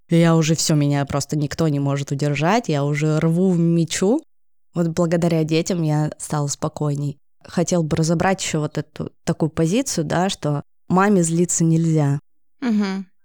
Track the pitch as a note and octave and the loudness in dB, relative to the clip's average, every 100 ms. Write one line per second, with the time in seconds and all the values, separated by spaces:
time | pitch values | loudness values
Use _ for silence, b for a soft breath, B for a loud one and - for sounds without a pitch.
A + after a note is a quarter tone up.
0 | - E3+ E3+ E3 D#3 E3 - D3+ C#3+ C#3+ | 0 4 6 4 2 0 2 2 2 0
1 | C#3 C#3+ - D3+ D3 - D#3+ C#3+ C#3+ C#3 | 0 -4 -2 -2 -2 -2 0 0 0 -2
2 | C#3 C#3 D3 C#3 E3 A#3 B3 C#3+ C#3+ D3 | -4 -2 -2 0 0 0 0 -2 0 0
3 | D#3 D#3 E3 E3 F#3+ E3+ E3+ E3+ D#3+ - | 0 0 0 2 2 2 2 2 0 0
4 | F#3+ D4+ - _ _ _ _ F3 E3+ E3 | 0 0 -4 _ _ _ _ -4 -2 0
5 | E3 E3+ E3+ D#3+ D#3 D#3+ - F3 D#3 D3+ | 0 2 2 0 0 0 0 -2 0 0
6 | D3+ - - D3+ C#3+ - D#3 - D3+ C#3+ | -2 -6 -6 -4 -4 -4 -6 -4 -4 -4
7 | C#3+ - _ _ - - E3 F3 D#3 D#3+ | -6 -8 _ _ -6 -2 0 0 0 0
8 | D#3+ E3+ F#3 F#3 - D#3 D3+ D3+ - - | 0 0 0 -2 -2 -4 -4 -6 -8 -10
9 | - _ - - D#3+ - E3 A3+ C4+ - | -12 _ -6 -2 -2 0 0 0 -2 -4
10 | D3+ D#3 F#3+ - D3 C#3+ - _ - F3+ | -2 -2 -2 -2 -4 -4 -6 _ 0 2
11 | G#3 F#3+ E3 E3 F3 - E3 E3 E3 D#3 | 4 4 2 0 0 2 2 2 2 2
12 | C#3+ C#3+ - _ _ - B3 G#3 G3 F#3+ | 2 -2 -6 _ _ -8 -2 0 -2 -4
13 | F#3+ _ | -10 _